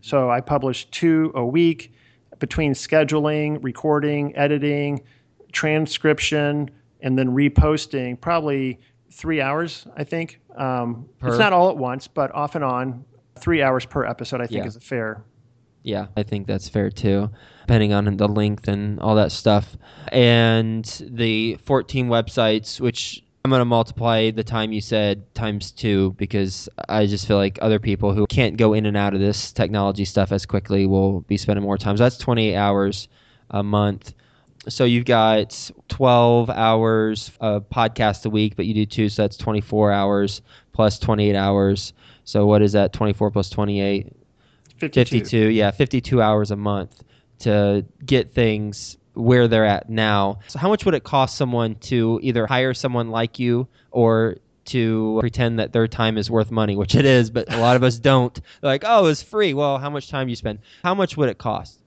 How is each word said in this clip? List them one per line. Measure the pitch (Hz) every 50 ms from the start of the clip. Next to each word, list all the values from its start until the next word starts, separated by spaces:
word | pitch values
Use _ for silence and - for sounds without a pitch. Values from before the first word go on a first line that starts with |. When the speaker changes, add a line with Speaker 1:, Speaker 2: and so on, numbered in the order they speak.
Speaker 1:
So | _ - - 139 131 123
I | 120 -
publish | 127 - 147 143 135 131 123 - - _
two | - - - 165 160 160 156 156 -
a | 131 120
week | 123 131 170 170 165 160 - - - _ _ _ _ _ _ _ _ - _
between | - - - - 160 143 135
scheduling, | - - - - 156 156 135 151 151 147 151 151 151 151 151 151 147
recording, | - 127 120 - - 156 151 147 143 147 147 147 143 143 -
editing, | - 143 143 151 143 139 147 147 143 143 143 143 131 - _ _ _ _ _ _ _ _ _
transcription, | - - - 156 151 156 156 151 - - - 156 147 123 - - 156 151 147 147 147 147 147 135 _ _ _ _ _ _
and | - 131 131
then | 131 131 127
reposting, | 123 135 143 143 143 - 156 151 156 151 - - - 139 127 123 123 120
probably | - 165 170 170 151 151 143 139 131 131 123 - _ _ _ _ _ _
three | _ - - 160 160 151
hours, | 135 135 143 156 170 165 - - - - -
I | 147 151
think. | - - 165 165 160 - _ _ _ -
Um, | - 139 131 127 123 120 120 120 117 123 - _ _
Speaker 2:
Per | - 127
Speaker 1:
it's | 117 120
not | 220 208
all | 190 175 180 190
at | 180
once, | 151 127 123 123 135 - -
but | _ 160 139 135 -
off | 147 147 143 -
and | 165 147
on. | 131 127 123 127 131 123 123 135 _ _ _ _ _ _
Three | - - 170 170 156
hours | 139 135 131 127 120
per | - - 143 123
episode, | 104 120 - 120 - - 123
I | 120
think, | 117 113 101 98
Speaker 2:
Yeah. |
Speaker 1:
is | 113 107
fair. | 120 _ - 135 123 113 110 107 107 110 _ _ _ _ _ _ _ _ _ _ _
Speaker 2:
Yeah, | _ 113 107 98 101 - -
I | 110
think | 101 101 107 104 95
that's | 98 104 98 - -
fair | - 110 98 101
too, | 98 - - 104 98 101 101 107 104 - - - - -
depending | - - 120 113 107 104
on | 104 101 101 104 101
the | 95 107 104
length | 104 104 104 107 104 101 - -
and | 101 101 101 104 104 -
all | - 107 110
that | 107 101 76
stuff. | - - - 113 107 104 101 - - - - - - - - -
And | - 131 123 117 117 117 117 113 113 113 113 113 110 113 110 110 - - - -
the | 123 113 117 113 110 110 113 117 104 - _
fourteen | - 139 131 - - - 135 127 123
websites, | 117 117 113 - - - 117 110 107 110 110 - - -
which | 127 120 113 - - - - - _ _ _ _ _
I'm | 131
gonna | 135 127 123
multiply | 120 120 113 113 - - - 113 117 113 110 110 110
the | 110 110 107
time | 110 120 113 110 110
you | 110 107
said | 104 - 117 107 104 104 98 101 101 _ _
times | - 117 107 104 104 - -
two, | _ - - 113 101 98 98 95 95
because | - 101 95 - 101 98 95 95 - - - _ - - -
I | 98 110 107
just | 101 104 98 98
feel | - 107 98
like | 98 98 98 -
other | - 110 110 104
people | 110 113 101 95 104 101
who | 95 107 104
can't | - - - 127 107 80
go | 110 117 110
in | 107 110 107
and | 104 104
out | 101 101 101 98
of | 98
this | 98 101 104 101 - -
technology | - - 117 87 104 104 98 98 95 101 98
stuff | 95 - 104 98 95
as | - 98 -
quickly | - - 98 95 - 98 98 98
will | 95 95 95 95 98 98 90
be | 76 _ 101
spending | 101 - - 104 98 101
more | 101 101
time. | 98 101 107 101
So | 104 120
that's | 127 123 -
twenty-eight | - - 120 113 110 107 90
hours | 95 101 101 101 101 98 98 101 98 - _ _ _ _ _ _ _ _ _
a | - 101 101
month. | 104 104 104 104 104 98 98 - - - _ _ _ _ _ _ _ _ _ - -
So | - - 131
you've | 120 120 120 120
got | 127 120 113 110 110 110 107 104 - - - - - - - - _
twelve | - - 135 127 123 120 120 120 120 120 117 117
hours | - - 113 113 113 113 113 113 113 110 110 110 110 107 - - - _
of | 117 110 104 104 101 _
podcast | - 123 117 113 117 - 113 107 101 - -
a | 110
week, | 107 107 107 107 107
but | - 92
you | 101 107
do | 107 107
two, | 104 - - 110 107
so | 107 -
that's | 107 101 -
twenty-four | - - - 110 104 104 - - 107 107 104
hours | 101 101 98 98 101 101 101 101 101 - _ _ - - _ _
plus | _ - 110 107 101 -
twenty-eight | - - 110 104 104 104 101
hours. | 98 98 98 101 101 98 98 98 95 - - - _ _ - - _
So | _ - - 107 104
what | 104 107 104
is | 104 101
that? | 101 104 98 95
Twenty-four | - - 110 104 101 - 107 104
plus | 104 104 98 -
twenty-eight? | - - 104 101 101 101 98 98 101 98 - - - _ _ _ _ _ _ _ _ _ _ _ _
Speaker 1:
Fifty-two. | _ - 151 - 135 123 - - 113
Speaker 2:
Fifty-two, | 101 - - 113 107 107
yeah, | 113 110 104 101
fifty-two | 95 - 143 127 - 127 - - 135 123
hours | 110 107 110 107 104 101
a | 104
month | 101 104 104 101 101 90 - _ _ - _ _ _ _ _ _ _
to | - 117 104 104 101 101 101 104 98 - _ _ -
get | 127 135 127 - -
things | _ - 120 113 107 104 104 104 101 - - - - _ _ _ _
where | 117 117 117 123 123 120
they're | 117 113 110 110
at | 104 101 85 - -
now. | 110 110 110 107 104 101 98 98 98 101 -
So | - - -
how | 147 190
much | 214 208 -
would | 196 165
it | 135 -
cost | - - 139 131 123 -
someone | - 143 123 120 120 117 113 110 110
to | - - 135 120 113 113 117 110
either | - 131 117 117 110
hire | - 131 127 127 131
someone | 127 - - 135 123 120 117 117
like | 110 113 117 117 _ -
you | 123 120 120 120 131 - _ _ _ _
or | - 123 117 117 113 110 113 113 90 - _ _ _ _ _
to | - - 127 113 113 113 110 110 110 110 110
pretend | 113 120 - - 123 117 117 113
that | 107 -
their | - 117 113
time | 110 - - 113 110 110
is | 110 101 113
worth | 113 113 110 110
money, | 117 110 110 104 101
which | 101 101 - -
it | 123 131
is, | 135 131 123 117 110
but | 113 123 - -
a | 113 117
lot | 113 120 123
of | 123
us | 123 127 117 117
don't? | 113 139 135 131 123 120 _ - - - - _
They're | - 143
like, | 135 143 -
"Oh, | 214 233 220 190
it's | 160 151 -
free." | - _ - 214 208 180 139
Well, | 139 147 143 139 131
how | 135 143
much | 147 143 131 -
time | - 139 131 127
do |
you | 117
spend? | - - 117 104 107 - _ - _
How | - 180 185
much | 202 190 170 -
would | 151 151 123
it | 101 _
cost? | - 117 104 98 95 - - _ _